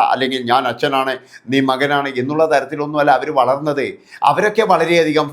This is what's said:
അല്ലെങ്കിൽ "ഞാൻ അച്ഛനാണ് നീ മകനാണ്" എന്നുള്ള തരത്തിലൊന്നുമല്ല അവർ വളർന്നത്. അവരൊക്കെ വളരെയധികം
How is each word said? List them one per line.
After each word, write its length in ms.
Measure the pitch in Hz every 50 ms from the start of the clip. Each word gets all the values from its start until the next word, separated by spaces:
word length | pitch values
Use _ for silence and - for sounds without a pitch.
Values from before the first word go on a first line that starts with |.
| 117 -
അല്ലെങ്കിൽ 280 | - 127 131 131 135 131 120 120
"ഞാൻ 120 | 123 131 135 123
അച്ഛനാണ് 420 | 117 - 156 - 135 135 131 135 127 123 - - - - - 113
നീ 80 | 131 139 135 131
മകനാണ്" 400 | 131 127 143 139 147 143 139 135 127 123
എന്നുള്ള 240 | 123 143 151 156 160 156
തരത്തിലൊന്നുമല്ല 580 | 147 139 127 135 151 147 147 147 151 151 143 147 135 120
അവർ 120 | 135 147 147 139
വളർന്നത്. 460 | 123 123 135 143 151 151 143 139 123 101 92 - _ - - - - 143
അവരൊക്കെ 360 | 151 170 202 214 208 220 220 202
വളരെയധികം 560 | 185 160 165 165 170 170 160 156 147 156 147 143